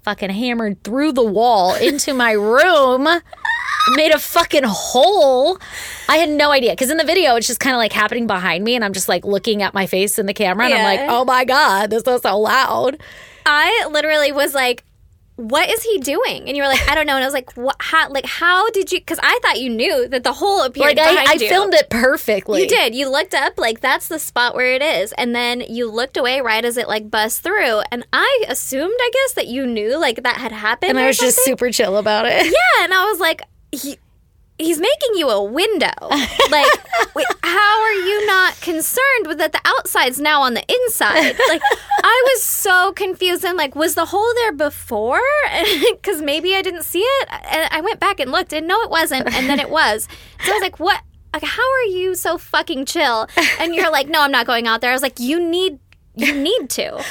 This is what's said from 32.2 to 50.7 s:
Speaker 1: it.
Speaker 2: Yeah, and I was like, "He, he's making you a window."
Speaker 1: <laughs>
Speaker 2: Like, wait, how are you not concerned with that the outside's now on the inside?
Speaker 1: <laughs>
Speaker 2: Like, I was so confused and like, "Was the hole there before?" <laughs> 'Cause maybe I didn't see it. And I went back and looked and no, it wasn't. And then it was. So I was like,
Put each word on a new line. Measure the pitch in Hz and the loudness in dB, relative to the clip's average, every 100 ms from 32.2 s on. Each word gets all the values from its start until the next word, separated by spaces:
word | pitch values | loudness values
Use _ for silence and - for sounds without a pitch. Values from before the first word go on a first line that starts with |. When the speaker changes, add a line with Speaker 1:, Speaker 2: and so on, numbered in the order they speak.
| 233 | 2
Speaker 1:
it. | 277 330 | 2 2
Speaker 2:
Yeah, | 587 719 508 | 4 4 4
and | 349 | 2
I | 370 403 | 2 2
was | 349 | 0
like, | 330 330 - _ _ | -2 -2 -10 _ _
"He, | 269 285 - _ _ _ _ _ - | -12 -12 -14 _ _ _ _ _ -6
he's | 320 311 | -2 0
making | 403 605 539 392 | 0 0 0 0
you | 277 | 2
a | 202 | 0
window." | 202 269 440 370 202 - - | 0 0 0 0 -2 -4 -2
Speaker 1:
<laughs> | 285 254 - - | -2 0 2 4
Speaker 2:
Like, | 294 381 - - 339 - 311 | 4 4 2 0 -2 -2 -2
wait, | - - | -4 -2
how | 349 381 415 427 | -2 2 4 4
are | 440 | 2
you | 403 359 415 415 | 0 -2 0 2
not | 381 370 - | 2 2 0
concerned | 349 320 302 494 539 494 311 | -6 -4 -4 0 2 2 -2
with | 320 | -4
that | 311 | -2
the | 339 320 | 0 0
outside's | 508 - 381 262 269 | 0 0 0 0 0
now | 302 294 | 0 2
on | 254 | 2
the | 226 - | -2 -2
inside? | 494 494 - 214 294 302 - | -2 0 0 2 2 0 2
Speaker 1:
<laughs> | 494 | 2
Speaker 2:
Like, | 330 403 392 - - | 2 0 -2 -2 0
I | 392 494 508 | 4 4 4
was | 494 | 2
so | - - 403 370 381 | -2 -2 2 2 2
confused | - 381 359 370 349 | -2 -6 -2 -2 -2
and | 370 359 | -2 -2
like, | 285 | -4
"Was | 277 330 349 | -2 -2 0
the | |
hole | 330 370 453 480 | -2 0 0 0
there | 440 | -2
before?" | 294 294 - - 208 226 311 554 587 539 - | -2 -4 -4 -8 -4 -2 0 0 0 0 -2
<laughs> | 339 330 349 381 | -2 2 0 0
'Cause | 381 320 | -4 -4
maybe | 294 311 359 | -2 -2 0
I | 381 | -2
didn't | 370 339 | -2 -6
see | - 339 | -6 -2
it. | 480 554 - - - | 0 0 -2 -8 -6
And | 311 320 | -4 -2
I | 311 | -2
went | 381 - | -4 -2
back | 370 381 | -2 -2
and | 254 | -2
looked | 320 370 | -2 -4
and | 311 320 | -6 -2
no, | 415 | -2
it | 453 | 0
wasn't. | 330 320 262 240 | 0 0 -2 -2
And | 240 262 | -2 -2
then | 285 | -2
it | - | 0
was. | 311 262 214 - - - - | 2 2 0 -6 -14 -20 -8
So | 359 | -2
I | |
was | 415 | -2
like, | 370 | -2